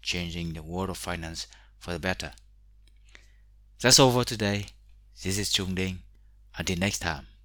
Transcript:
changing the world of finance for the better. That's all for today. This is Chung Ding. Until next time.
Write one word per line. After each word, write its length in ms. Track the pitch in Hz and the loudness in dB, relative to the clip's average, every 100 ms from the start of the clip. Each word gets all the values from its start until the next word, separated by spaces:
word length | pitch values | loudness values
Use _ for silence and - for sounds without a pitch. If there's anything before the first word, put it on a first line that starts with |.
changing 520 | - - 87 82 85 | -4 -4 -4 -6 -6
the 100 | 80 | -8
world 280 | 78 87 95 | -8 -4 -4
of 80 | 87 | -4
finance 500 | - 90 82 82 - - - - | -6 -6 -8 -10 -12 -16 -20 -18
for 120 | - | -8
the 60 | 87 | -4
better. 320 | 90 92 78 - - - - - - - - - - - - - - - | -2 -4 -6 -12 -20 -20 -20 -20 -20 -20 -20 -20 -20 -20 -20 -20 -20 0
That's 180 | 123 135 | 6 8
all 140 | 135 | 8
for 120 | 123 | 6
today. 420 | 120 113 104 101 98 - - - - - | 0 0 0 0 -4 -12 -20 -20 -20 -10
This 160 | 95 95 | -4 -2
is 140 | 101 | 0
Chung 240 | - 92 | -2 -2
Ding. 240 | 92 92 90 - - - - - - | -2 -2 -4 -12 -20 -20 -20 -20 -8
Until 200 | - 90 | -4 0
next 240 | 104 - | 0 0
time. 300 | 85 82 - - | -4 -4 -8 -20